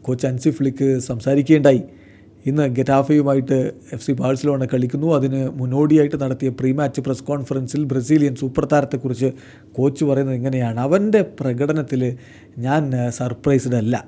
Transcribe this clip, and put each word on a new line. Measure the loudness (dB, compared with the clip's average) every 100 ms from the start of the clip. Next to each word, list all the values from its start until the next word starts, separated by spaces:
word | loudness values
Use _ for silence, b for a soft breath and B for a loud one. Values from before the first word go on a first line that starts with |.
| -4
കോച്ച് | -2 -2
ഹൻസി | 0 -2 0
ഫ്ലിക്ക് | -2 0 0 0 -2
സംസാരിക്കുകയുണ്ടായി. | -4 0 0 4 6 6 4 0 B B B B -8 -2
ഇന്ന് | 0 0 0
ഗെറ്റാഫെയുമായിട്ട് | 2 2 4 2 4 0 0 0 0 -6 -14
എഫ് | -8
സി | -4 -2
ബാഴ്സലോണ | -2 0 -2 -2 -2
കളിക്കുന്നു. | 0 -2 -2 0 2
അതിന് | 0 -2 -4 -4
മുന്നോടിയായിട്ട് | -2 0 4 4 4 0
നടത്തിയ | -4 -2 -4 -2
പ്രീ | -2 0
മാച്ച് | -2 -4
പ്രസ് | -4 -6 -4
കോൺഫറൻസിൽ | -6 -4 -4 -4 -4 -2
ബ്രസീലിയൻ | -2 2 2 2 -2
സൂപ്പർ | -4 -2 2
താരത്തെക്കുറിച്ച് | 0 0 -4 -4 -2 -2 -4 B B B -2
കോച്ച് | -2 0 0
പറയുന്നത് | 0 0 -2
ഇങ്ങനെയാണ്: | -2 -2 -2 -2 0
"അവൻ്റെ | 0 4 2 0 -4
പ്രകടനത്തിൽ | -4 -2 0 -2 -2 -2 -2 -4 B B B -8
ഞാൻ, | -2 0 0 -2
ഏഹ്, | -4 -4
സർപ്രൈസ്ഡ് | -6 -2 2 2 2 0
അല്ല. | 0 -2